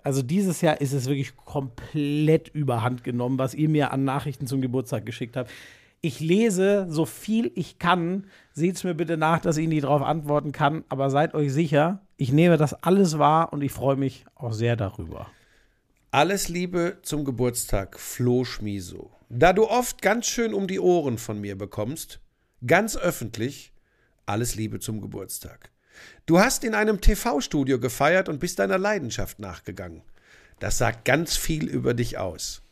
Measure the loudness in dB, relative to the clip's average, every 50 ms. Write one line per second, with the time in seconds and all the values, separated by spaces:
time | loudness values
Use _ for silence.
0 | -4 -2 -2 -2 0 0 0 0 2 0 0 2 2 0 2 2 0 -2 -2 -2
1 | -2 -2 -2 -2 -4 -6 -10 _ _ -8 -6 -6 -6 -6 -8 -14 -14 -8 -4 -4
2 | -2 0 0 2 4 4 4 4 2 -2 -6 -4 -2 0 0 0 0 -2 -2 -4
3 | -4 -4 -4 -2 -2 0 0 0 -2 -2 -2 0 0 2 4 2 2 2 0 0
4 | 0 0 -2 -2 -4 -6 -8 -8 -6 -4 -2 -2 -2 0 -2 -2 -2 -2 -4 -6
5 | -6 -6 -8 -8 -10 -8 -6 -8 -8 -8 -10 -18 -20 -20 -20 -20 _ _ _ _
6 | -6 -6 -4 -2 0 2 4 4 4 4 4 2 2 4 4 2 0 0 0 -2
7 | -2 -2 -4 -8 -4 -2 0 0 0 -2 -2 -6 -6 -6 -8 -2 2 2 2 4
8 | 2 0 -4 -6 -8 -10 -18 -20 _ _ -4 0 0 0 0 0 -2 -4 -2 -2
9 | -2 -2 -2 0 2 2 2 2 2 0 0 0 0 0 0 0 2 2 2 2
10 | 2 0 -2 -2 0 0 0 0 0 -2 -2 0 2 2 2 -2 -6 -6 -4 -2
11 | 0 2 2 2 2 2 0 0 0 0 2 0 0 2 4 4 4 2 0 -4
12 | -8 _ _ -4 0 4 4 6 6 8 6 6 4 2 -2 -2 0 4 4 6
13 | 4 4 4 4 4 6 6 4 4 2 -2 -4 -4 -4 -4 -2 0 0 2 2
14 | 0 -2 -4 -8 -14 _ _ -10 -8 -6 -4 -2 0 0 0 0 -2 -4 -6 -8
15 | -12 -12 -12 -14 -14 -16 -20 _ _ _ _ _ _ _ _ _ _ _ _ _
16 | _ _ 2 2 2 2 2 -2 -2 -4 -4 -4 -4 -2 -2 -2 -2 -2 -4 -8
17 | -10 -8 -6 -4 -4 -4 -2 -2 -2 -2 -2 -4 -4 -2 -2 -2 -2 -6 -12 -16
18 | -14 -12 -6 -2 2 2 2 2 0 -2 -6 -8 -8 -6 -6 -8 -8 -12 -14 -16
19 | -18 -18 _ _ _ -10 0 4 4 6 6 6 4 2 2 0 0 -2 -4 -2
20 | 0 0 2 0 -2 -4 -2 -2 -2 -2 -2 -2 -4 -4 -2 0 2 4 4 4
21 | 2 0 -4 -6 -6 -8 -8 -8 -8 -8 -8 -8 -10 -8 -6 -6 -6 -6 -6 -10
22 | -12 -14 -18 -20 -20 -20 _ _ _ _ _ _ 0 2 4 4 4 2 -2 -2
23 | -2 -2 -2 -4 -6 -10 -6 -6 -6 -6 -6 -10 -18 -20 _ _ _ _ _ _
24 | _ _ _ _ _ -4 -2 -2 -2 -2 -4 -4 -6 -6 -8 -8 -8 -8 -8 -8
25 | -8 -10 -10 -12 -12 -12 -12 -14 -14 -16 -20 -20 -20 -20 _ _ _ _ _ -20
26 | -20 -20 -20 _ _ 4 6 6 6 4 2 0 -2 -2 0 2 2 2 2 4
27 | 6 6 6 6 4 0 0 -2 -2 0 0 0 2 2 0 0 0 -2 0 2
28 | 2 4 4 2 2 0 -4 -6 -6 -4 -2 -2 0 0 0 0 0 0 -2 -2
29 | -4 -6 -6 -6 -6 -8 -8 -10 -12 -12 -12 -12 -14 -14 -12 -12 -12 -12 -14 -16
30 | -20 -20 -20 -20 _ _ -20 -20 -20 _ _ -8 -4 -2 0 0 0 0 -2 -2
31 | 0 2 2 2 2 0 -2 -2 -2 -2 -2 -2 -2 -4 -4 -2 0 0 0 0
32 | -2 -4 -4 -6 -6 -6 -6 -8 -10 -10 -10 -12 -16 _